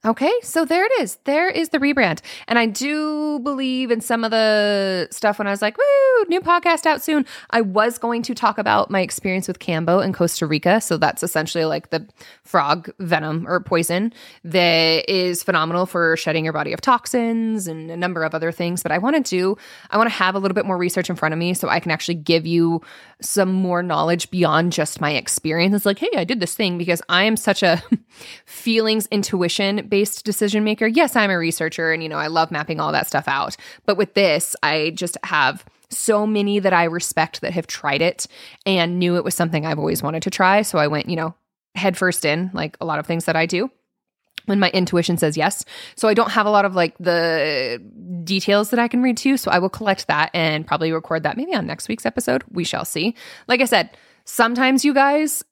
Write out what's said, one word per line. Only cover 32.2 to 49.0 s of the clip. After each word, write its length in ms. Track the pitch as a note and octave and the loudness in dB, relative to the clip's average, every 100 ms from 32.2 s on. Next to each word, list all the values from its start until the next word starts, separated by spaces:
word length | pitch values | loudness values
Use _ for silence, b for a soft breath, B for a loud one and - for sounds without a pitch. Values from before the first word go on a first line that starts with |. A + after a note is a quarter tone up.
| D3+ | -2
love 220 | E3 E3 | 0 0
mapping 300 | D#3+ D3+ D#3 | -2 -4 -4
all 120 | D3+ | -2
that 140 | D3+ D3 | -2 -2
stuff 180 | C#3+ C#3+ | -4 -2
out. 320 | C#3 - - B B | -2 -4 -8 B B
But 140 | - G3 | -2 0
with 160 | G#3 | 0
this, 420 | - G3 D#3 - - | 2 2 2 -2 -2
I 300 | D3 D#3 D#3 | 0 0 -2
just 240 | D#3+ F3 - | -4 -8 -8
have 440 | - D#3 C3+ C#3 - _ _ | -4 0 0 0 -14 _ _
so 360 | - - G#3+ G#3+ | -8 0 2 2
many 340 | G#3+ G3+ G#3 | 0 0 2
that 120 | G3 | 2
I 120 | F3+ | 4
respect 580 | E3+ E3 - - D#3 - | 2 0 -4 -2 -2 -2
that 100 | - | -6
have 140 | F3+ D#3+ | -6 -6
tried 340 | - D3 C#3+ | -6 -2 0
it 260 | E3 F3+ - B B B | 0 -2 -10 B B B
and 340 | - F#3+ E3+ F3 | -2 0 0 0
knew 180 | F3 F3 | 2 2
it 60 | |
was 120 | - | 0
something 320 | - E3+ D#3+ D#3 | -2 0 0 -2
I've 120 | D3+ | -2
always 240 | D#3 D#3+ | -2 -2
wanted 200 | - D#3+ | -2 -4
to 80 | F3+ | -4
try. 320 | - F#3 G3+ | 0 4 4
So 160 | G#3+ E3 | 2 0
I 80 | D3 | 0
went, 240 | D3+ - | 0 -2
you 60 | E3+ | -4
know, 180 | D#3+ E3 _ _ _ | -4 -8 _ _ _
headfirst 500 | - F#3+ F3+ F#3 E3+ | -2 -2 0 0 0
in, 260 | D#3 D3+ F#3 | 0 -2 -2
like 240 | F#3+ D#3 - | -6 -8 -8
a 60 | E3 | -6
lot 140 | D3+ | -6
of 60 | D3+ | -4
things 200 | E3+ E3 | -4 0
that 100 | D#3+ | 0
I 80 | |
do 260 | E3 F3 B3+ _ _ _ _ _ _ - - | 0 0 -4 _ _ _ _ _ _ -16 -2
when 120 | G3+ | 2
my 120 | F#3 | 2
intuition 480 | F#3+ F3+ F3 E3+ E3+ | 2 2 2 0 2
says 180 | D#3+ D#3 | 0 2
yes. 260 | D#3+ - - B B | -2 -2 -12 B B
So 140 | - A3+ | -2 2
I 60 | |
don't 160 | G#3+ A3+ | 2 2
have 160 | - G#3 | 2 4
a 40 | |
lot 140 | G#3 | 4
of, 100 | G3+ | 4
like, 220 | F#3 E3+ - | 2 0 0
the 800 | F3+ E3+ E3 D#3+ D3+ C#3+ B2+ A#2+ G2 - F3+ F3+ | 0 2 2 2 0 0 -2 -6 -10 -20 -12 -10
details 460 | E3 F#3+ F#3+ G3+ G#3+ | -4 -2 2 2 2
that 100 | A#3 | 0
I 80 | A#3 | 0
can 140 | A#3+ | 2